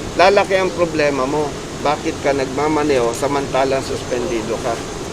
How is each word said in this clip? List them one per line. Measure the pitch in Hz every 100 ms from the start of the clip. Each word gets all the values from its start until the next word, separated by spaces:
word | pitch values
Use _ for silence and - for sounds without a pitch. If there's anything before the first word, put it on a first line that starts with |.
| - 160
lalaki | 185 202 190 190
ang | 185
problema | 175 175 151 147 139
mo. | 131 151 143 - - -
Bakit | 143 147 160 -
ka | 143
nagmamaneho | 139 135 131 151 156 151 131 117
samantalang | 117 139 143 131 131 135 135
suspendido | 135 - - 123 120 117 107 104
ka? | 127 113 - - -